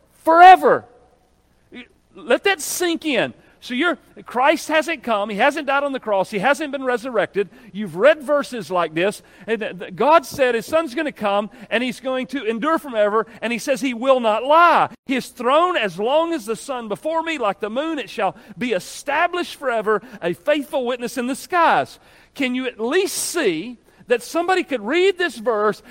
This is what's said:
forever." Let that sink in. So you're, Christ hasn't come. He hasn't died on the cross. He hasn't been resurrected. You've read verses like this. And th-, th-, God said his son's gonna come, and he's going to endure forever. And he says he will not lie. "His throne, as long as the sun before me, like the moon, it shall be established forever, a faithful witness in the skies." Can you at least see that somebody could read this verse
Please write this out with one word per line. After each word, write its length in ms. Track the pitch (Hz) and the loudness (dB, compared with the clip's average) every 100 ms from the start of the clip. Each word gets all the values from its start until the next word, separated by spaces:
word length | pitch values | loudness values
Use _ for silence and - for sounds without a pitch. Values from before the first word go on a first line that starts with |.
| _ _ | _ _
forever." 640 | - 330 359 359 285 147 - - _ _ _ _ _ _ _ 247 240 _ _ | 2 10 12 10 8 2 0 -20 _ _ _ _ _ _ _ -20 -20 _ _
Let 300 | - 190 277 | -20 0 0
that 160 | 403 381 | 2 -2
sink 460 | - - 349 330 311 | -4 -4 -2 -2 -2
in. 260 | 240 139 - _ _ | -2 -2 -6 _ _
So 120 | - | -8
you're, 240 | 247 339 285 _ - | -2 -2 -2 _ -20
Christ 440 | 190 226 277 330 - | -8 0 2 2 0
hasn't 340 | 311 302 320 | -2 -2 -6
come. 260 | 240 214 208 | -4 -4 -2
He 80 | 202 | 0
hasn't 300 | 269 294 269 | 0 0 -2
died 180 | 277 | -2
on 80 | 285 | -2
the 80 | 262 | -6
cross. 300 | 220 196 185 | -2 -2 -2
He 80 | 208 | -2
hasn't 340 | 214 277 302 | 0 0 -2
been 100 | 269 | -6
resurrected. 680 | 262 247 247 220 165 190 196 - 226 | -4 -4 -2 -2 -2 -2 -6 -8 -16
You've 200 | 185 208 | -10 -8
read 280 | 160 247 320 | 2 4 4
verses 480 | 254 294 - 247 156 | 0 -2 -2 -8 -4
like 240 | 180 170 | -2 -2
this. 280 | 156 190 - - - - | 0 -2 -2 -14 -20 -6
And 140 | 226 | -6
th-, 180 | 202 180 | -6 -10
th-, 160 | 190 | -14
God 300 | 175 240 330 | -2 4 4
said 300 | 254 - 254 | 4 -2 0
his 100 | 233 | 0
son's 300 | - 311 330 | 0 -2 0
gonna 180 | 240 302 | -4 -6
come, 380 | - 208 202 214 - 202 | -4 -2 -2 -2 -10 -6
and 140 | 214 | -4
he's 180 | 254 208 | -4 -6
going 260 | 269 262 254 | -6 -6 -6
to 140 | 277 | -6
endure 340 | 214 226 285 320 | -6 -2 -2 -2
forever. 480 | 294 226 208 214 220 - | -2 0 2 2 -2 -6
And 100 | 220 | -6
he 60 | 233 | -6
says 240 | - 262 | -4 -2
he 100 | 262 | -2
will 260 | 233 262 254 | -2 2 2
not 260 | 233 214 | 4 0
lie. 440 | 254 311 339 262 151 - | 4 6 8 6 2 -2
"His 240 | - 262 - | -4 -4 -4
throne, 480 | - 240 294 359 330 | -4 2 4 2 0
as 220 | 214 165 | -4 -4
long 340 | 214 294 339 | 0 0 0
as 140 | 330 208 | -4 -6
the 100 | 220 | -8
sun 320 | - 254 226 | -6 -8 -6
before 340 | 202 311 330 | -6 -4 -4
me, 140 | 320 320 | -4 -2
like 240 | 226 - | -4 -4
the 80 | 208 | -6
moon, 300 | 233 320 311 | -4 -4 -6
it 100 | 190 | -8
shall 260 | - 190 - - 190 | -4 -4 -4 -18 -8
be 160 | 247 | -4
established 840 | 190 - - - 285 349 349 - - | -4 -6 -14 -4 0 0 -2 -6 -6
forever, 440 | 277 233 202 214 247 208 | -4 -2 0 -2 -4 -8
a 100 | 170 | -6
faithful 540 | 175 - 302 262 294 240 | -4 -2 -2 -2 -4 -4
witness 320 | 247 240 - | -6 -6 -6
in 80 | 240 | -6
the 100 | 277 | -6
skies." 640 | - 359 320 196 123 - _ - _ | -4 2 4 2 0 -8 _ -20 _
Can 200 | - 269 | -6 -4
you 120 | 254 254 | -4 -6
at 140 | 214 | -6
least 380 | 226 339 381 - | -2 0 0 -4
see 580 | - 339 247 160 220 247 _ _ - | -6 -2 -2 -2 -8 -14 _ _ -2
that 160 | 240 | -2
somebody 400 | - 330 349 370 | -2 -4 0 0
could 200 | - 254 | -2 -6
read 320 | 202 330 381 359 | -2 0 0 0
this 200 | 349 233 | -4 -4
verse 460 | 220 214 214 - - | -4 0 0 -2 -10